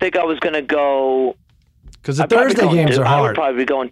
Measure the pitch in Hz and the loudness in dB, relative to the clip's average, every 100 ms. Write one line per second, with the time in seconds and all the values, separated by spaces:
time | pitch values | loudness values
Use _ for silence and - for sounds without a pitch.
0 | 185 180 165 156 170 151 131 151 143 135 | -4 -2 -2 -2 -4 -4 -2 -2 0 0
1 | 135 131 127 - _ _ _ _ - - | 0 0 -2 -4 _ _ _ _ -20 -14
2 | - 139 160 226 262 240 185 165 151 135 | -6 -2 2 2 2 2 2 2 2 2
3 | 131 143 143 - 147 123 131 139 127 | 2 2 0 0 -2 -2 -2 -2 -2